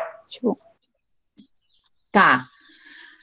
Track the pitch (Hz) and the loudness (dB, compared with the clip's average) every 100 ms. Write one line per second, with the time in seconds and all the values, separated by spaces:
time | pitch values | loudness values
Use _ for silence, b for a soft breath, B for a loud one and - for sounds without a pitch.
0 | - - _ - 240 - _ _ _ _ | -8 -16 _ -6 -6 -6 _ _ _ _
1 | _ _ _ _ _ _ _ _ _ _ | _ _ _ _ _ _ _ _ _ _
2 | _ 208 170 127 131 b b b b b | _ 2 4 2 -4 b b b b b
3 | b b | b b